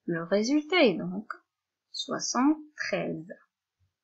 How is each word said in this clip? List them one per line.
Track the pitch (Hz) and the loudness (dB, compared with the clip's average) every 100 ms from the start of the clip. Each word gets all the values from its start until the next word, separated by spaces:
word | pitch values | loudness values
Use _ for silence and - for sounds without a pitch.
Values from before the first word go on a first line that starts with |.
| - | -6
Le | 165 | -4
résultat | 170 202 226 302 302 359 | 0 0 2 0 2 4
est | 254 170 | 6 4
donc | 175 185 - - _ _ _ _ _ | -4 -8 -10 -14 _ _ _ _ _
soixante-treize. | - - 151 - - 277 311 - - - 180 165 160 175 - _ _ _ _ _ _ | -12 -8 -6 -4 2 2 2 -2 -10 -4 -4 -4 -6 -10 -18 _ _ _ _ _ _